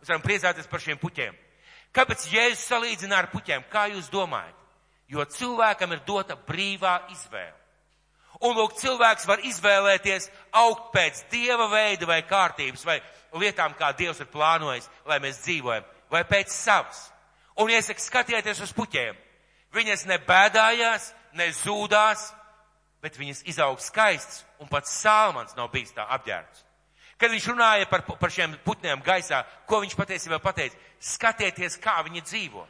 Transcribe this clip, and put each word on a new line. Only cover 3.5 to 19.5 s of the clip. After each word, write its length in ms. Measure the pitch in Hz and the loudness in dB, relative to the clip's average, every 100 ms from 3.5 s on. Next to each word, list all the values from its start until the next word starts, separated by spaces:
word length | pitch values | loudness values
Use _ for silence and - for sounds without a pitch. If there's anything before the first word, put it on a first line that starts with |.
| 143 - | -6 -4
Kā 180 | 214 208 | -2 -2
jūs 160 | 202 160 | -4 -6
domājat? 480 | 196 180 127 85 - _ _ _ _ _ | -4 -4 -4 -8 -18 _ _ _ _ _
Jo 120 | 143 147 | -6 -6
cilvēkam 640 | - 247 240 220 202 185 | -6 -6 2 2 2 -2
ir 80 | 165 135 | -4 -4
dota 300 | 202 190 143 | -4 -4 -10
brīvā 680 | - 165 196 196 190 180 - | -8 -4 -4 -2 0 0 -4
izvēle. 400 | 185 - 110 87 78 _ _ _ _ _ _ _ - | -18 -14 -12 -12 -16 _ _ _ _ _ _ _ -4
Un, 160 | 240 226 | -2 2
lūk, 220 | 214 - | 0 0
cilvēks 460 | 269 254 233 214 180 | -2 6 6 6 2
var 160 | 208 | 0
izvēlēties 880 | 262 208 208 196 196 190 202 190 - - - 220 | 0 0 4 4 6 4 2 -2 -4 -16 0 6
augt 320 | 233 220 - | 6 4 -2
pēc 300 | 196 165 - - | 2 2 -2 -8
Dieva 380 | 240 240 240 226 | -4 0 2 2
veida 400 | 214 214 196 165 | 4 2 0 2
vai 140 | 165 | 0
kārtības 600 | 160 196 180 - 139 127 | 2 2 2 0 -8 -6
vai 120 | 165 156 - - _ | -4 -4 -4 -20 _
lietām, 440 | 160 202 190 160 147 | -4 -2 0 -2 0
kā 160 | 151 | -2
Dievs 280 | 139 175 156 | -2 -6 -6
ir 120 | 139 | -10
plānojis, 560 | 151 151 165 156 123 - - | 0 2 2 0 -6 -8 -20
lai 160 | - 147 | -4 -2
mēs 240 | 139 - | -2 -8
dzīvojam, 400 | - 170 123 113 101 - _ | -6 -4 -2 -4 -6 -20 _
vai 140 | 160 | -2
pēc 240 | 175 202 196 | 2 0 0
savas. 640 | - - 196 - - - _ _ _ _ - | -6 2 2 2 -12 -20 _ _ _ _ -2
Un 80 | 214 | 2
iesaka, 320 | 226 214 214 | 2 0 -8
skatieties 600 | - 254 240 233 208 208 | -2 -2 0 -2 -2 -6
uz 80 | 196 | -8
puķiem. 440 | - 233 147 120 95 _ _ _ | -6 -4 -4 -6 -8 _ _ _